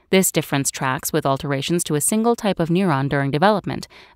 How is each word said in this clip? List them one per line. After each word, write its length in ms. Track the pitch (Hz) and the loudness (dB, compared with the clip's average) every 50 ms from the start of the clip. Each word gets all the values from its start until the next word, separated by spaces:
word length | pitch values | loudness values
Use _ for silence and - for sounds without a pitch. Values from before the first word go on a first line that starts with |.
| _ - | _ 2
This 200 | - 190 185 - | 2 4 4 2
difference 400 | - 165 147 - 156 139 135 - | 0 -2 -2 0 0 -2 -2 -2
tracks 420 | - - 143 131 131 151 - - - | -4 -4 -4 -4 -4 -4 -4 -2 -2
with 140 | 156 - | 0 0
alterations 560 | 143 135 131 - 143 139 135 139 - 165 175 - | 0 0 0 -2 -4 -4 -4 -2 0 -2 -2 0
to 140 | - 156 | 0 -2
a 40 | 147 | 0
single 360 | - - 220 220 220 233 240 | 0 0 0 2 2 2 0
type 240 | - - 202 185 - | 0 0 -2 0 0
of 80 | 170 156 | 0 0
neuron 400 | 165 180 202 180 147 135 135 139 | 2 2 2 2 2 0 0 0
during 240 | 147 139 139 139 131 | 0 0 0 0 0
development, 560 | 147 175 208 220 185 - - - - - - - - - - - | 2 4 4 2 2 -2 -6 -8 -8 -10 -12 -16 -20 -20 -8 -2